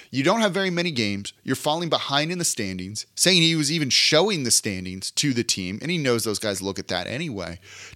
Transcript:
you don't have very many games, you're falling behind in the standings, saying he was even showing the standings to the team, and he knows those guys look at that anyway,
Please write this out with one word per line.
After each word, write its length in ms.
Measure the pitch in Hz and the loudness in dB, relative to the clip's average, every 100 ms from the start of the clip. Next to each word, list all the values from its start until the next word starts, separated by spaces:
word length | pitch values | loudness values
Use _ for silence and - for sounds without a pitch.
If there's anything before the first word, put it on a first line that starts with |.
| - | -8
you 120 | 127 | 0
don't 200 | 143 226 | 2 4
have 100 | 208 | 2
very 160 | 185 190 | 0 -2
many 220 | 175 170 | 0 -2
games, 420 | 120 104 98 101 - | 0 -2 -2 -8 -10
you're 140 | - 131 | -4 -2
falling 320 | 147 160 170 | 0 0 0
behind 420 | 143 - 139 156 | -2 0 0 0
in 60 | 180 | -2
the 80 | |
standings, 640 | 165 - 98 92 92 107 - | -2 -2 -4 -6 -8 -10 -10
saying 260 | - 175 185 | 0 4 6
he 160 | 165 160 | 6 4
was 160 | 143 | 0
even 160 | 165 135 | 0 2
showing 560 | - - 156 202 175 | 2 4 6 4 2
the 60 | 120 | 2
standings 600 | - 110 92 92 92 - | 2 0 -4 -6 -8 -6
to 200 | - 147 | -2 0
the 100 | 120 | 0
team, 360 | 113 - 92 104 | 0 -2 -2 -4
and 100 | 151 | -4
he 60 | 175 | -2
knows 280 | 135 117 | 2 2
those 140 | 110 101 | 0 -2
guys 220 | 110 95 | -2 -2
look 180 | 95 98 | -4 -6
at 100 | - | -4
that 180 | 90 92 | -4 -4
anyway, 520 | 120 170 98 85 85 - - - | -6 -6 -8 -8 -12 -16 -20 -10